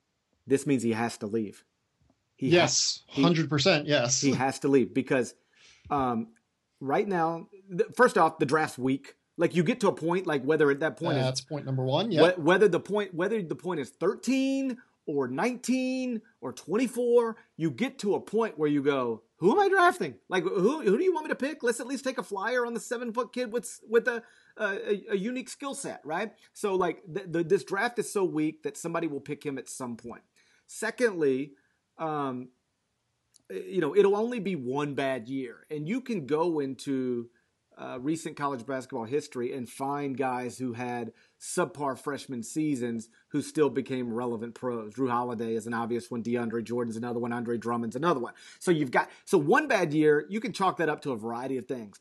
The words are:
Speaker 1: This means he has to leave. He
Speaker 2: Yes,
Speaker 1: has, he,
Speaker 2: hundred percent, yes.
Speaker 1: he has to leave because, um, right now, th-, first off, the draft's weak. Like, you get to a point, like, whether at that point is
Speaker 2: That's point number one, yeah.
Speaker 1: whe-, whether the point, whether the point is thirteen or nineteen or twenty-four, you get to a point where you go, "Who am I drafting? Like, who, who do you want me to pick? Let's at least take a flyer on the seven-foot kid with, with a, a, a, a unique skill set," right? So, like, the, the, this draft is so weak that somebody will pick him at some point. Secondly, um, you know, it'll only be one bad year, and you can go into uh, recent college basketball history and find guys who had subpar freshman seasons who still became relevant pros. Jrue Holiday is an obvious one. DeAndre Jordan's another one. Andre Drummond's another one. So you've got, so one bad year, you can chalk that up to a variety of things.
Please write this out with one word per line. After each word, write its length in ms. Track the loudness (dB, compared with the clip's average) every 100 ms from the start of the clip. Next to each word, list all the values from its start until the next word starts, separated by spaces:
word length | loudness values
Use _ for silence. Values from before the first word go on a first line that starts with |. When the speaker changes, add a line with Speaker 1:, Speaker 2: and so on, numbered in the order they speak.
| _ _ _ _ 0
Speaker 1:
This 220 | 0 2
means 160 | 2
he 80 | 2
has 260 | 0 -2 -4
to 60 | -4
leave. 380 | -4 -4 -10 _ _ _ _ _ _ _ -4
He 140 | 4
Speaker 2:
Yes, 540 | 6 6 2 0 -2 -4
Speaker 1:
has, 80 | 4
he, 60 |
Speaker 2:
hundred 280 | 4 4 2
percent, 380 | 2 4 4 4
yes. 320 | 2 2 2
Speaker 1:
he 140 | 2
has 260 | 2 0 0
to 80 | 4
leave 260 | 4 4
because, 400 | 0 0 0 0 -6 _ _ -20 -18 -4
um, 440 | -2 0 -2 -6 _ _ _ _ -10
right 260 | -2 0 2
now, 400 | 0 0 -2 -10 -20 -6
th-, 220 | -4 0 4
first 220 | 6 6
off, 220 | 4 4
the 60 | 2
draft's 320 | 2 0 -2
weak. 380 | -2 -2 -6 -20 _ 0
Like, 180 | 2 2
you 80 |
get 160 | 2 2
to 80 | 0
a 60 |
point, 340 | 0 0 0 0
like, 160 | 0
whether 260 | 2 4 4
at 120 | 4
that 160 | 0 -2
point 180 | -2 0
is 60 |
Speaker 2:
That's 160 | 0 -2
point 260 | -6 -8 -4
number 200 | -2 0
one, 260 | 0 2
yeah. 120 | 6
Speaker 1:
whe-, 160 | 6 6
whether 280 | 4 6 6
the 140 | 4
point, 320 | -2 -2 -2
whether 280 | -2 -2 -2
the 140 | -4 -6
point 240 | -6 -6
is 100 | -6
thirteen 880 | -2 -2 0 0 0 2 0 -2 -6 -12 _ -4
or 200 | -2 -2
nineteen 920 | 0 -2 -2 -2 0 0 -2 -2 -4 -8 _
or 120 | -12
twenty-four, 800 | -10 -4 0 0 0 4 6 4 -2 _ -2
you 140 | 0
get 260 | 0 -2 0
to 140 | 0
a 60 | 0
point 380 | 0 0 0 2
where 100 | 2
you 140 | 4
go, 400 | 4 2 0 -4 _ 2
"Who 140 | 4
am 80 | 6
I 80 | 6
drafting? 460 | 6 6 4 -2 -6 -4
Like, 140 | -2
who, 380 | 0 4 2 4
who 140 | 2 4
do 80 |
you 80 | 4
want 140 | 2 -2
me 40 |
to 60 | -4
pick? 280 | -4 -2
Let's 160 | -2 -2
at 80 | -4
least 160 | -6
take 160 | -4 -6
a 40 |
flyer 440 | -6 -6 -2 -2 -2
on 80 | -4
the 40 |
seven-foot 540 | -6 -6 -6 -6 -4
kid 180 | -4 -4
with, 280 | -6 -8 -14 0
with 180 | 2 2
a, 140 | -2 -6 _ _ -4
a, 80 | -4
a, 380 | -2 -2 -4 -2
a 80 | -2
unique 320 | -2 -6 -8
skill 240 | -10 -8
set," 280 | -8 -10 -10 -6
right? 260 | -6 -6 -10 _
So, 220 | -6 -2 0
like, 260 | 0 -2 -8
the, 120 | -10 -4
the, 160 | -2
this 200 | 2 2
draft 340 | 0 -2 -2 -2
is 160 | -4
so 100 | -2
weak 380 | 0 0 -2 -4
that 160 | -8 -6
somebody 300 | -4 -2 -2
will 120 | -6
pick 240 | -8 -8
him 140 | -8 -8
at 100 | -10
some 300 | -10 -10 -10
point. 240 | -12 -16 _ _ _ _ -20
Secondly, 840 | -8 -6 0 0 2 2 0 -4 -14 _ _ _ -8
um, 520 | -6 -4 -4 -6 -12 _ _ _ _ _ _ _ _ _ -14
you 320 | -12 -6 -2
know, 140 | 2 6
it'll 200 | 6 4
only 240 | 0 -4
be 160 | -4 -4
one 380 | -4 -2 -2
bad 340 | -2 -2 -4 -6
year, 380 | -8 -8 -12 -10
and 180 | -8 -4
you 120 | -4
can 260 | -4 -6 0
go 320 | 0 2 0
into 680 | -2 -4 -4 -2 0 -2 -6 _ _ _ _ -16
uh, 160 | -12 -6
recent 380 | -4 -4 -6 -4
college 280 | -4 -4 -6
basketball 400 | -8 -6 -8 -4
history 480 | -4 -4 -6 -6
and 140 | -6 -10
find 480 | -6 -4 -4 -4 -2
guys 440 | -2 -4 -6 -6
who 140 | -6
had 380 | -6 -6 -6 -8 -12 _ _
subpar 580 | -6 -2 -2 -2 -4 -4
freshman 460 | -6 -6 -6 -10
seasons 680 | -6 -2 -2 0 -2 -4 -8 _ _
who 120 | -6
still 280 | -2 2 2
became 440 | 0 -4 -4 -4
relevant 400 | -4 -4 -6 -8
pros. 400 | -8 -6 -6 -6
Jrue 160 | -4 -2
Holiday 460 | 0 -2 -4 -4 -4
is 100 | -4
an 80 |
obvious 380 | -4 -2 -4 -4
one. 100 | -6
DeAndre 420 | -2 -2 -2 -4
Jordan's 340 | -4 -4 -4 -4
another 220 | -6 -4
one. 140 | -4
Andre 240 | -4 -4 -4
Drummond's 380 | -2 -2 -4 0
another 240 | 2 2
one. 140 | -2 -10 -20 -4
So 100 | 2
you've 220 | 2 2
got, 180 | 0 0 -6 2
so 140 | 2
one 280 | 6 4 4
bad 260 | 2 2
year, 340 | 4 6 4 2
you 100 | -6
can 140 | -6
chalk 240 | 0 0 2
that 120 | 0
up 120 | 0
to 100 | -4
a 60 | -4
variety 400 | -6 -6 -4 -4
of 80 | -4
things. 320 | -8 -10 -14